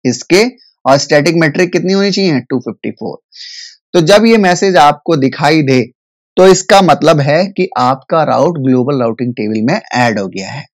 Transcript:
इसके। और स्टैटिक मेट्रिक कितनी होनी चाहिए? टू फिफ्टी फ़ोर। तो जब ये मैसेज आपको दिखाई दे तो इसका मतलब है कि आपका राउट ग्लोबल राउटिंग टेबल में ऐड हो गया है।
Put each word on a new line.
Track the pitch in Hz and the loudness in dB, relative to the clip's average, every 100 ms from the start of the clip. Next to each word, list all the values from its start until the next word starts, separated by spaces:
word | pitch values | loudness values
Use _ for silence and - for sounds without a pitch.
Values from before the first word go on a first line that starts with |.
इसके। | 127 120 - 180 247 - _ _ 127 | -6 -6 -2 -2 -2 -8 _ _ 0
और | 143 | 0
स्टैटिक | - 151 156 165 | 2 0 0 0
मेट्रिक | 160 147 180 | 0 0 -2
कितनी | - 180 | -2 -2
होनी | 196 202 | -2 -2
चाहिए? | 196 190 139 | -2 -2 -2
टू | 127 131 | -4 -8
फिफ्टी | 120 104 113 | -8 -10 -12
फ़ोर। | 107 110 - _ - - - - _ _ | -10 -12 -14 _ -20 -20 -20 -20 _ _
तो | 180 | -2
जब | 160 202 226 | 4 4 4
ये | 226 | 2
मैसेज | 185 175 196 180 | 2 0 0 4
आपको | 147 143 - 160 | 4 2 -2 0
दिखाई | 131 - 151 160 | -2 0 0 2
दे | 135 131 110 _ _ _ _ - | 2 0 -2 _ _ _ _ 2
तो | 185 | 4
इसका | 185 - 202 | 4 2 2
मतलब | 180 143 151 156 | 4 2 2 2
है | 139 156 190 | 0 0 -2
कि | 196 180 - | -4 -4 -2
आपका | 127 131 _ 165 | -2 -2 _ -2
राउट | 143 120 147 165 | 0 0 0 0
ग्लोबल | 131 127 127 143 | 0 0 0 -2
राउटिंग | 117 113 123 | -2 -4 -8
टेबल | 123 107 110 113 | -6 -6 -4 -2
में | 135 - | -4 -4
ऐड | 123 123 107 | -2 0 -2
हो | 95 | -6
गया | 90 95 | -10 -12
है। | 127 - | -14 -16